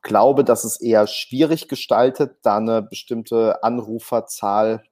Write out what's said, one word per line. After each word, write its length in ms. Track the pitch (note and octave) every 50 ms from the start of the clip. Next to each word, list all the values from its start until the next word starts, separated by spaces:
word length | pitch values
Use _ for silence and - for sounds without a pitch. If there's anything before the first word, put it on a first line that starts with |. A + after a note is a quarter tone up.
| -
glaube, 400 | - G#2 G2+ A2 C3+ C#3 C3+ C3+
dass 200 | A#2 A#2 - -
es 160 | A2+ - -
eher 280 | - A#2 A2+ G#2+ G#2 G#2
schwierig 600 | - - - - B2+ C3 D#3+ D3+ D#3+ D#3 - -
gestaltet, 680 | C#3 - - - - G#2+ B2 C3+ C3 - D3 C3 _ _ -
da 140 | A2+ G2+ G#2+
eine 240 | A2 A2+ A2+ A2+
bestimmte 840 | G#2+ - - - - - B2 A#2 A2+ - A#2 A2+ A2+ A2 - - -
Anruferzahl 1200 | A2+ A#2+ B2 G#2+ G#2+ A2+ A2+ - - B2+ A#2 - - - - - G2+ G2+ G#2+ A2 A2 A2+ A2+ _ _